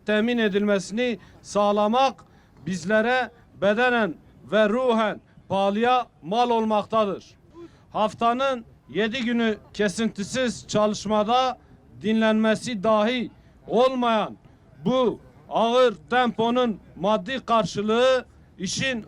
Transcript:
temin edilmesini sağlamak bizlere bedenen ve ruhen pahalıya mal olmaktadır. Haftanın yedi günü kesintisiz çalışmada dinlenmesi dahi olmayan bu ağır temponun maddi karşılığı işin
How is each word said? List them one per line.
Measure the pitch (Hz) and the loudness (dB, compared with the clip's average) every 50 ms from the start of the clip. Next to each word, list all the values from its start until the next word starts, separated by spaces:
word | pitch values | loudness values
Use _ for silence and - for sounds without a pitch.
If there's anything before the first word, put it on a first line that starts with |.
| - | -4
temin | - 214 214 220 240 247 | -2 0 0 0 0 0
edilmesini | 233 220 208 180 202 208 208 202 196 180 - 196 233 247 247 220 - - - - - | 0 0 0 0 0 2 2 0 0 -2 -4 -6 -4 -4 -4 -4 -6 -10 -20 -20 -20
sağlamak | - - - 202 208 208 208 208 208 208 233 254 269 262 - - - - - - _ _ _ - - | -20 -4 -2 0 2 2 2 2 0 2 2 2 2 2 0 -6 -16 -20 -20 -20 _ _ _ -12 -8
bizlere | 160 190 175 151 185 220 214 220 240 254 254 240 - - - - - - 127 | -8 -8 -6 -2 0 0 2 2 2 0 0 -2 -4 -8 -18 -20 -20 -8 -2
bedenen | 180 202 214 226 247 254 240 233 214 175 143 - - - - - - 123 | 0 0 2 2 2 2 2 2 0 -2 -4 -10 -16 -20 -20 -20 -8 -2
ve | 175 214 214 202 | 0 2 2 2
ruhen | 208 254 262 247 226 220 220 202 170 - - _ _ - - - | 2 0 2 2 2 2 0 -2 -4 -8 -14 _ _ -20 -8 -4
pahalıya | 185 196 196 202 202 214 233 247 254 254 226 - _ _ | -2 0 0 0 0 0 2 2 2 0 0 -4 _ _
mal | - 160 208 240 247 240 | -10 -4 -2 0 0 2
olmaktadır. | 233 226 220 220 214 208 - - 220 220 214 196 165 117 - - - _ _ _ - 339 339 - - - - _ | 2 0 0 0 0 -2 -2 0 0 0 0 0 -4 -8 -12 -18 -20 _ _ _ -20 -20 -20 -20 -20 -20 -20 _
Haftanın | - 185 214 214 - - 233 233 240 254 269 269 262 233 226 - - - _ - | -4 -2 -2 -2 -2 0 0 0 0 0 -2 -2 -2 -4 -8 -16 -20 -20 _ -8
yedi | - 185 220 226 220 269 220 | -4 -4 -4 -2 -4 -4 -4
günü | 240 240 233 233 220 214 - - - - | -2 -2 0 0 -2 -2 -4 -10 -14 -4
kesintisiz | - 208 202 - 226 233 214 - 196 202 - - 254 254 233 - - - | -2 -2 -2 -2 -2 -4 -4 -4 -6 -10 -6 -4 -2 -2 -2 -4 -6 -10
çalışmada | - - 208 214 214 208 - - 202 214 214 208 214 240 254 262 254 - - - - - - _ - - 120 | -4 0 0 0 0 -2 -4 -4 -2 -2 0 0 2 0 0 0 -2 -4 -8 -16 -20 -20 -20 _ -20 -20 -8
dinlenmesi | 135 214 220 220 220 220 214 220 220 220 214 - - 233 247 196 175 | -2 -2 0 2 2 2 2 2 2 2 0 0 -4 -6 -6 -2 0
dahi | 226 220 214 208 233 254 247 202 - - - - - - - - | 2 2 2 2 0 0 -2 -4 -6 -10 -18 -20 -20 -20 -20 -10
olmayan | - 165 220 254 262 262 254 240 233 226 214 185 135 104 - _ - - _ _ - - - 147 | -2 2 2 2 2 2 0 0 0 0 0 -2 -4 -8 -16 _ -20 -20 _ _ -20 -20 -6 -2
bu | 202 247 262 247 202 123 - - - - - - - | 0 2 2 2 0 -2 -4 -12 -20 -20 -20 -14 -4
ağır | 143 180 220 233 240 254 254 240 196 151 - - | -2 0 0 2 4 4 4 4 2 -2 -6 -2
temponun | 226 254 254 233 - - 226 233 240 254 247 233 185 - - - - | 0 2 2 2 0 0 -2 0 2 2 0 0 -2 -6 -12 -20 -12
maddi | 139 165 202 214 202 180 226 269 254 - | -4 -2 0 0 0 -2 -6 -8 -8 -2
karşılığı | - 233 226 202 165 - 208 208 214 220 240 254 262 262 247 233 - - - - - - | 0 0 0 0 0 -4 -4 -2 0 2 4 4 4 2 2 -2 -6 -18 -20 -20 -20 -12
işin | - 185 185 - - 262 269 254 220 - | -10 -8 -8 -4 -4 -2 -2 -4 -4 -8